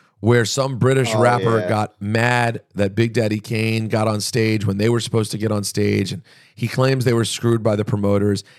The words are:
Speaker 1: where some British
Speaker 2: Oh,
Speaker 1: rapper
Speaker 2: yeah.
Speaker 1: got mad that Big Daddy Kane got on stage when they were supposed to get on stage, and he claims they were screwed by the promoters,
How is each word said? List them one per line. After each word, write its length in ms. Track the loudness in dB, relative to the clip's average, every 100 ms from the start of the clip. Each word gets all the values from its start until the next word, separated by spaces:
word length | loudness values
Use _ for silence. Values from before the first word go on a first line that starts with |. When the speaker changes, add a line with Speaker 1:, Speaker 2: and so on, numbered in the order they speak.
| _ -2
Speaker 1:
where 220 | 2 4
some 360 | 2 -2 -2 0
British 340 | 2 2 0
Speaker 2:
Oh, 60 | 2
Speaker 1:
rapper 400 | 2 2 0 0
Speaker 2:
yeah. 100 | 0
Speaker 1:
got 320 | -2 -2 -6
mad 640 | -2 0 2 2 0 -4 _
that 220 | -4 -2 0
Big 180 | 0
Daddy 260 | 0 0 -2
Kane 500 | -4 -4 -2 -2 -2
got 180 | -2 0
on 140 | -2
stage 440 | -2 0 0 0 -2
when 120 | 0
they 120 | 2
were 100 | 0
supposed 320 | 0 -2 -2
to 60 | -4
get 140 | -2
on 120 | -2
stage, 480 | -4 -2 0 0 -2
and 120 | -6 -14 -20 _ -8
he 120 | -4
claims 380 | 0 2 2 2
they 80 |
were 120 | 2 0
screwed 360 | 0 0 2
by 140 | 2 0
the 100 | 0
promoters, 580 | 0 0 2 2 -2 -6